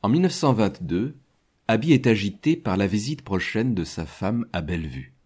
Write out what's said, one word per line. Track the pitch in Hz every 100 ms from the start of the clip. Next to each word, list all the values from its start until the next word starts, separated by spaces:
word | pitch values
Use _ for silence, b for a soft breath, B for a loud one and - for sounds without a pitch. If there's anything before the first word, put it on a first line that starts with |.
En | 104
mille | 139
neuf | 180
cent | - 147
vingt-deux, | 113 104 - 90 87 123 151 _ _ _ _ -
Abby | 110 143
est | 135 127
agité | 110 101 - - 170
par | - 95
la | 98
visite | 104 113 151
prochaine | - 95 - 107 123
de | 104
sa | 80 - 78
femme | - 92 117 117
à | 87
Bellevue. | 78 87 78 65 64 _